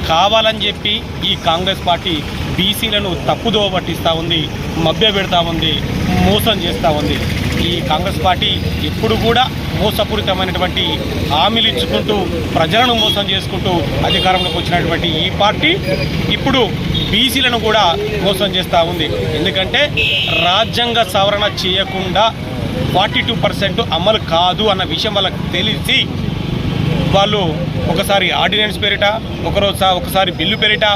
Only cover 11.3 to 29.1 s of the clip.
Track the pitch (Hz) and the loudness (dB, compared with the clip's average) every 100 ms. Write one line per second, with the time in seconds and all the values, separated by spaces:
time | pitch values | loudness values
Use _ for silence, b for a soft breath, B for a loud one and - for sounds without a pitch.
11.3 | 151 190 226 220 233 - 208 208 208 170 | 2 2 2 0 0 0 -2 0 0 0
12.3 | 170 - - 160 208 254 233 208 202 196 | -2 -2 0 2 2 2 2 0 0 0
13.3 | 190 - - 196 170 - - 156 165 175 | -2 -2 -2 0 0 0 0 0 2 2
14.3 | 185 180 170 160 175 170 165 170 156 180 | 2 0 -2 0 0 0 0 0 0 -2
15.3 | - 202 - 302 370 - - - - - | 2 2 2 0 0 0 -2 0 -2 0
16.3 | 208 277 262 202 156 - - 143 190 254 | 0 2 2 2 0 -2 -2 0 2 2
17.3 | 269 254 240 214 214 185 165 - - 180 | 2 0 0 2 2 2 0 -2 0 0
18.3 | 196 202 185 180 180 165 175 151 - - | 0 0 -2 0 2 2 0 -2 -2 -2
19.3 | 151 180 190 185 247 294 - - 226 - | 0 0 0 0 0 0 0 0 0 -2
20.3 | - 170 190 220 - 240 233 226 202 196 | 0 2 2 0 0 0 2 2 2 2
21.3 | 202 208 - 185 190 190 190 190 175 220 | 2 -2 -2 -2 0 -2 -4 -2 2 2
22.3 | 214 - - - - - 165 208 254 240 | 0 -8 -6 -4 -2 0 0 0 0 -2
23.3 | 226 202 - 196 180 - 160 190 220 - | 0 -2 0 -2 -2 -2 0 2 0 0
24.3 | 165 180 180 214 190 180 165 220 202 185 | 2 2 2 0 0 -2 -2 -2 0 -2
25.3 | - 185 180 214 202 - 262 - - - | -2 -4 -2 -2 -2 0 0 0 -4 -4
26.3 | - - - - - - - - 196 202 | -4 -4 -2 -2 -2 0 0 2 2 2
27.3 | 208 175 156 160 - - 170 196 202 180 | 2 0 -2 -4 -2 0 0 2 2 2
28.3 | 143 170 208 214 185 208 202 202 | 2 2 2 0 0 -2 2 2